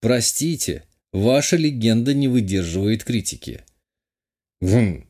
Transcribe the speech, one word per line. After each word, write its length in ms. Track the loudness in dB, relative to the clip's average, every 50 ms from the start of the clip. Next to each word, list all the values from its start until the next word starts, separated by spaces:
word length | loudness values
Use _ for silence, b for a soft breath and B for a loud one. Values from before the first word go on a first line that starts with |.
Простите, 800 | 2 2 0 2 0 -2 -4 -2 -4 -4 -4 -4 -4 -6 -6 -8 -10 _ _ _ _ _ -4
ваша 440 | 0 2 4 4 2 2 2 0
легенда 560 | 2 2 0 -2 0 2 2 2 2 2 2 0
не 160 | 0 2 2
выдерживает 760 | 2 2 0 2 0 -2 -2 -2 -2 -2 0 0 0 -2 -2
критики». 580 | -4 -4 -4 -4 -4 -10 -10 -12 -14 -14 -14 -16 _ _ _ _ _ _ _ _ _ _ _ _ _ _ _ _ _ _ _
«Гм, 480 | 0 2 4 4 4 2 -2 -6 -12